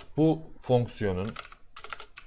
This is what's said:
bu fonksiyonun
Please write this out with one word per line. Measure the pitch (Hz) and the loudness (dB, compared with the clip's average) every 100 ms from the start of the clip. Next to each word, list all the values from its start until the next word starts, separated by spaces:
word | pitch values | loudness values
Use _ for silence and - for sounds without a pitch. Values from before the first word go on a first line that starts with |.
| - - | -6 4
bu | 160 160 - - | 4 4 -2 -12
fonksiyonun | - 123 117 - 104 90 107 - - - - - - - - - | 2 4 4 0 0 0 -2 -6 -12 -16 -16 -14 -12 -12 -12 -14